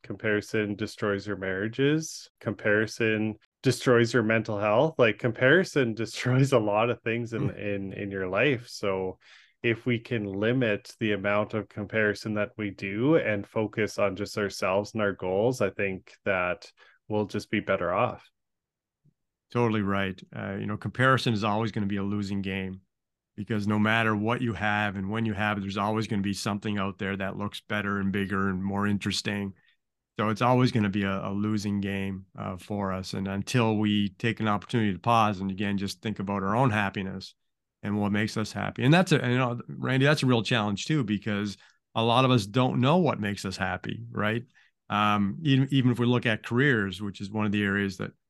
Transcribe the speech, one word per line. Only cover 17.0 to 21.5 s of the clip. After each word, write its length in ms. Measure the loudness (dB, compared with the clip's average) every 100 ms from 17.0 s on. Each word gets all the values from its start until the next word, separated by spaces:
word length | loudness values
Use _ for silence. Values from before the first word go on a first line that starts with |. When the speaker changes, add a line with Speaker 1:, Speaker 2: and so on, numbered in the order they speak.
| -4
Speaker 1:
we'll 180 | -2 -2
just 240 | -4 -2
be 100 | -2
better 320 | 0 0 0
off. 380 | 0 0 -2 -16 _ _ _ _ _ _ _ _ _ _ _ _
Speaker 2:
Totally 320 | 0 2 2
right. 380 | 0 0 -2 -6 -12
Uh, 220 | -10 -8 -6
you 60 | -6
know, 100 | -6
comparison 580 | -6 2 4 4 2
is 80 | 0
always 300 | 0